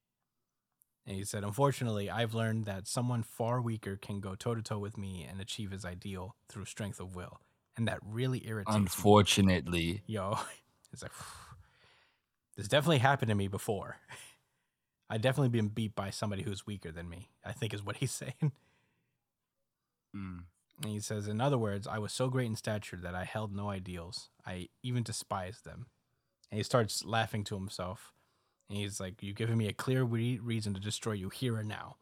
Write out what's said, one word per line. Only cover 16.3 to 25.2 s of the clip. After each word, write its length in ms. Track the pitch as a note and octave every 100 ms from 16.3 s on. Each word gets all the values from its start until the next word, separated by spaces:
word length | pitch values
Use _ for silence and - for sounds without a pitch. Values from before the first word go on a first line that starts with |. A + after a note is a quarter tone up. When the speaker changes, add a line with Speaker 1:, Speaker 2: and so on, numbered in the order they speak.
| G2
Speaker 1:
who's 240 | G#2+ G2 -
weaker 240 | G2+ E2+
than 180 | E2 F2
me," 200 | E2+ A2 _ -
I 80 |
think 200 | A2 G#2+
is 100 | G#2
what 140 | G2+ G#2+
he's 140 | C3
<laughs> 0 |
saying. 400 | - C3+ - D3+ - _ _ _ _ _ _ _ _ _ _ _ _ _ _ _ G2+
Speaker 2:
Mm. 280 | F#2+ F2+ F2 _ _ -
Speaker 1:
And 100 | A2
he 80 | G#2
says, 280 | - G#2+ G#2
"In 120 | G#2+
other 180 | C#3 C3+
words, 300 | G#2+ G2+ A2
I 120 | A2
was 120 | G#2
so 160 | - C3
great 180 | B2+ A#2+
in 80 | G#2+
stature 400 | - G#2+ - F2+
that 180 | F2 F2+
I 80 |
held 320 | F2+ G#2+ G#2+ G2
no 140 | G2+
ideals. 600 | F#2+ F#2 F2 E2+ - - _ -
I 220 | F#2 F2 _
even 200 | B2 B2
despised 600 | A2+ A2